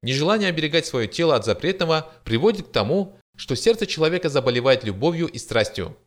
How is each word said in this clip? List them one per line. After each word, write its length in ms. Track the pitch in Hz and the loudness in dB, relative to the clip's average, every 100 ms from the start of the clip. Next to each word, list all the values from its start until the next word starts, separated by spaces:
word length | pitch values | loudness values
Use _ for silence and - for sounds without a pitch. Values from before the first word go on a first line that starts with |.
Нежелание 480 | - 131 156 220 196 | -2 -2 0 0 0
оберегать 360 | 165 156 160 156 | -2 0 0 0
своё 200 | 131 110 | -2 -4
тело 260 | - 165 | 0 2
от 100 | 135 | 2
запретного 680 | 107 101 160 185 170 160 156 - | 2 -2 0 -2 0 -2 -2 -16
приводит 440 | - 113 185 202 - | -2 2 2 0 -2
к 40 | |
тому, 460 | - 104 175 196 - _ _ | -2 0 0 -2 -8 _ _
что 200 | - 131 | -6 0
сердце 300 | - 226 202 | 2 2 -2
человека 420 | - 156 175 165 | 0 0 0 0
заболевает 560 | 139 127 120 127 131 | 0 2 2 4 2
любовью 420 | 117 95 143 165 170 | 2 -2 0 0 -4
и 120 | - | -6
страстью. 580 | - 110 107 - 92 - | -2 0 0 -2 -8 -10